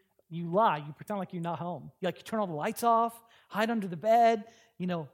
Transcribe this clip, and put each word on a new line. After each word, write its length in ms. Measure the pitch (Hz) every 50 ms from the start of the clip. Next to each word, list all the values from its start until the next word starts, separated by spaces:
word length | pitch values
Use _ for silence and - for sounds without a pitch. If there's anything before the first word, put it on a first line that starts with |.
| _ _ _ _ _ _
you 180 | 160 170 170 165
lie. 300 | 170 202 226 208 156 151
You 140 | 147 151 147
pretend 240 | - - - 208 202
like 140 | 180 - -
you're 100 | 175 165
not 160 | 170 170 -
home. 320 | 170 175 175 135 143 151 - _
You, 60 | 190 175
like, 80 | 170
you 60 | - -
turn 180 | - 226 220
all 60 | 208
the 80 | 180 160
lights 280 | 147 160 220 226 - 233
off, 400 | 233 226 226 233 233 233 - - _ _ _ _ _
hide 220 | - 196 220 226
under 160 | 233 226 190
the 100 | 190 175
bed, 480 | 156 143 220 226 240 233 226 233 220 208 - - _ _ _ _ _
you 80 | 175
know, 220 | 180 175 165 151 -